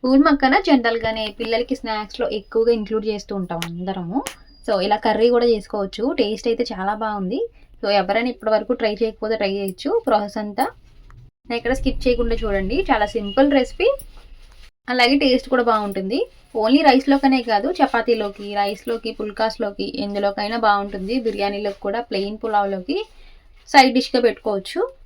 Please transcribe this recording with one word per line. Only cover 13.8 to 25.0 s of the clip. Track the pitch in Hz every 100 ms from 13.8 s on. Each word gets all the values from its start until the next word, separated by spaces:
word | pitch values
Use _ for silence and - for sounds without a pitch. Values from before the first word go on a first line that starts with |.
| 427 554 - - - - - - - _ -
అలాగే | 254 240 285
టేస్ట్ | 277 254 -
కూడా | 262 233
బాగుంటుంది. | 220 208 196 190 254 466 - _ 233
only | 220 277 311
రైస్‌లోకనే | 262 269 277 269 262 233
కాదు, | 214 247 359
చపాతీలోకి, | - 233 226 226 208 202 202 202
రైస్‌లోకి, | 202 202 - 226 - -
పుల్కాస్‌లోకి, | 214 202 220 220 214 202 190 - 202
ఎందులోకైనా | 202 202 202 208 233 220
బాగుంటుంది. | 202 202 196 190 254 226
బిర్యానీలోకి | 202 202 202 202 196 202
కూడా, | 226 -
ప్లెయిన్ | 202 202 214
పులావ్లోకి | 226 208 202 190 185 349 440 - - - _ - -
సైడ్ | 285 262 247
డిష్‌గా | 247 254 233
పెట్టుకోవచ్చు. | - 220 202 196 339 494 539